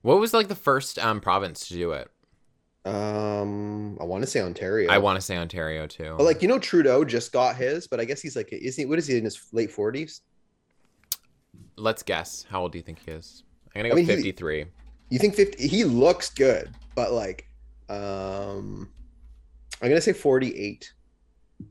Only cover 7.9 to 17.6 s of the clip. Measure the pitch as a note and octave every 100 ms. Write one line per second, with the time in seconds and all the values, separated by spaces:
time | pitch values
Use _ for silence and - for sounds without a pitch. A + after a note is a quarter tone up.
7.9 | A#2+ A#2 C#3 D3+ A#2+ G2+ G#2+ C3 C3 C3+
8.9 | D#3+ D3 B2 A2 - - A2+ G#2+ - G#2
9.9 | B2+ - - _ _ _ _ _ _ _
10.9 | _ _ - _ _ _ - - - A2
11.9 | A2 - E2+ E2+ - - F#2+ F2+ E2+ E2
12.9 | E2 - D#2+ - - _ _ _ G2+ A2+
13.9 | C#3+ E3 G2 G2+ - D#2+ D2+ D#2 - -
14.9 | - - B2+ G#3 G3+ G3 - C3+ F#3 F#3+
15.9 | A#2+ D3+ F3+ - - C3+ G2+ - - -
16.9 | B2 G#2+ A#2 G2 F#2 - -